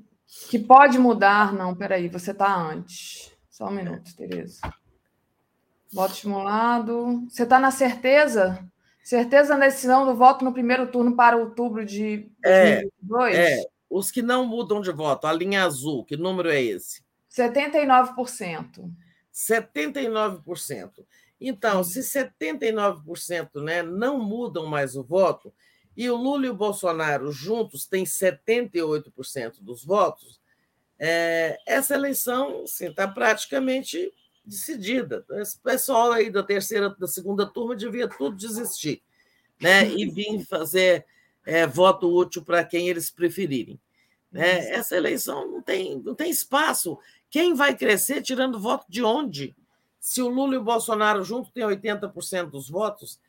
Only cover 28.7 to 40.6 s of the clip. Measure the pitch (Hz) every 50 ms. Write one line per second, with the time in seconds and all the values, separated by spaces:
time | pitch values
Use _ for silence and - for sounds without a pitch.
28.7 | - 170 165 156 151 151 151 - _ - 131 - - 135 117 113 - _ 98 101
29.7 | 123 117 127 147 190 208 185 160 - - - - - _ _ _ _ _ _ _
30.7 | _ _ _ _ _ _ - 160 165 170 170 165 165 165 165 160 - - - -
31.7 | 220 269 269 - 285 277 277 277 262 262 - 247 240 254 277 285 - - - -
32.7 | - - 185 170 151 - 196 196 196 - - 220 220 - - - 277 269 262 262
33.7 | 254 262 269 - - 330 - 392 - _ _ _ _ _ _ 208 202 196 - -
34.7 | 311 233 185 196 247 262 214 147 120 95 - _ - 208 208 - - - _ 247
35.7 | 254 254 - - 269 226 233 240 233 226 214 226 190 202 190 196 202 196 196 -
36.7 | 226 202 202 196 196 - 185 175 - - 170 190 202 196 202 202 - 240 233 233
37.7 | 247 202 214 240 202 240 247 226 - - 269 277 208 185 196 - 208 220 240 -
38.7 | - - - 151 123 - _ _ _ _ _ _ _ _ _ _ _ _ - 170
39.7 | 190 196 208 214 - 190 208 185 156 180 208 208 214 202 - - 190 165